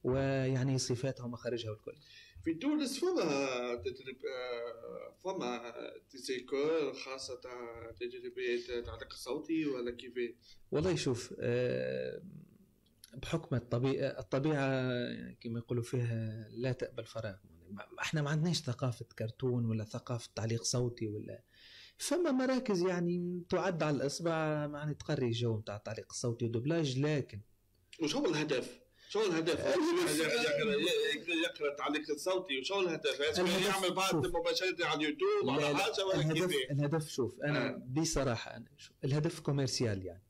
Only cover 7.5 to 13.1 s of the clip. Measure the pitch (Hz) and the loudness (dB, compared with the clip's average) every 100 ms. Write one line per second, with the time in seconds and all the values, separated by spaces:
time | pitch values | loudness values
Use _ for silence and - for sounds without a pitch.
7.5 | 123 120 117 117 117 120 127 123 123 123 | -12 -10 -12 -14 -8 -8 -8 -10 -4 -2
8.5 | 120 120 120 117 113 - - 127 143 - | -2 -2 -6 -6 -10 -12 -12 -6 -6 -2
9.5 | 160 147 127 120 120 127 123 120 - - | 0 0 -2 -4 -6 -8 -6 -6 -6 -20
10.5 | - - 135 180 156 143 117 - - 120 | -20 -4 0 2 2 0 -2 -4 -4 0
11.5 | 120 123 127 - 64 64 - - - - | 2 2 0 0 -2 -4 -8 -14 -16 -20
12.5 | - - _ _ _ - | -20 -20 _ _ _ -16